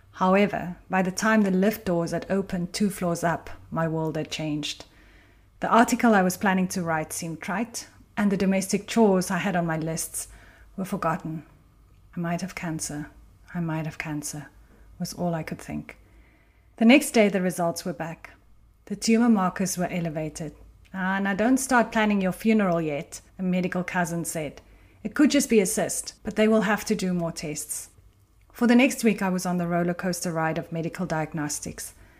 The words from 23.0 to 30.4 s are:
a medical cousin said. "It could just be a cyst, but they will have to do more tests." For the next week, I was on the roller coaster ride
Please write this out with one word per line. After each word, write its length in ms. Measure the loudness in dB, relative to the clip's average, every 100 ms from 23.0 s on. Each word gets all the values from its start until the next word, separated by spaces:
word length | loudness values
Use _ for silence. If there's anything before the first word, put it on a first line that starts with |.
| -8 -14 -16 -6
a 60 |
medical 400 | -2 0 0 -2
cousin 420 | -2 -2 -2 -2 -4
said. 380 | -6 -8 -10 -20 -20 -20 _
"It 100 | -4
could 160 | 2 4
just 180 | 4 4
be 120 | 4
a 80 | 4
cyst, 480 | 0 -2 -4 -8 -10
but 140 | -6 2
they 100 | 4
will 140 | 4
have 220 | 2 0 -2
to 100 | -2
do 180 | 0
more 180 | -2 -2
tests." 580 | -6 -8 -8 -8 -10 -12 _ -20 _ _ _ _
For 140 | 0 4
the 160 | 6
next 200 | 6 4
week, 180 | 2 2
I 80 | 0
was 160 | -2 -2
on 120 | -2
the 100 | 0
roller 260 | 0 0
coaster 380 | -2 -4 -4 -4
ride 260 | -2